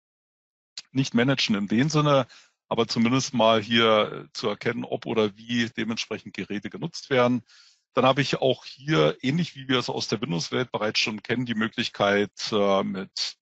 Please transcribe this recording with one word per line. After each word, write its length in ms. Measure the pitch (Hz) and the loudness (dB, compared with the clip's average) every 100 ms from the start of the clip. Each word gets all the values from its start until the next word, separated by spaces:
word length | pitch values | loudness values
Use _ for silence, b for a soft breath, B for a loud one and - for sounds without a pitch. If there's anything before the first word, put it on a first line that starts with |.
| _ _ _ _ _ _ _ - - | _ _ _ _ _ _ _ -20 -6
Nicht 200 | 131 135 | -2 0
managen 420 | 117 131 131 - 101 | 2 2 2 0 0
in 120 | 104 | 2
dem 220 | 110 151 | 2 2
Sinne, 360 | 151 147 139 120 B B B - | 2 4 2 2 B B B -6
aber 180 | 113 113 | -2 0
zumindest 460 | 120 117 131 - | 2 2 2 0
mal 280 | 120 113 113 | 2 4 4
hier 680 | 104 117 113 107 - - - | 2 2 4 4 2 -4 -14
zu 160 | - 113 | -6 -6
erkennen, 380 | 104 117 120 127 | -4 -4 -6 -6
ob 200 | 127 - | -6 -2
oder 300 | 110 107 104 | 0 0 -2
wie 340 | 117 120 113 - | -6 -2 -2 -4
dementsprechend 580 | 113 110 - 101 101 | -6 -6 -6 -10 -10
Geräte 360 | - 92 101 104 | -12 -8 -8 -8
genutzt 400 | 98 165 - - | -10 -10 -10 -2
werden. 340 | 127 123 123 - b b b _ | 2 2 0 -4 b b b _
Dann 120 | 131 127 | 2 2
habe 160 | 139 | 2
ich 200 | 131 - | 0 0
auch 240 | 135 - - | 0 -2 -6
hier, 520 | - 143 156 151 - | -12 -2 2 2 0
ähnlich 340 | 123 170 160 135 | -2 -2 -4 -6
wie 140 | 131 | -2
wir 100 | 127 | -2
es 100 | 123 | 0
aus 200 | 120 - | -6 -4
der 100 | 110 | -4
Windows-Welt 500 | 131 170 - 123 127 | -4 -4 -4 -4 -4
bereits 280 | 113 107 - | -4 -2 -2
schon 240 | 120 107 | -2 -4
kennen, 220 | - 117 120 | -4 -4 -2
die 100 | 110 | -2
Möglichkeit, 760 | 110 - 107 - 101 101 104 - - | -2 -2 -4 0 2 2 0 -4 -4
äh, 320 | 107 101 98 | 0 2 2
mit 540 | 101 98 98 - - - | 0 -6 -10 -8 -8 -10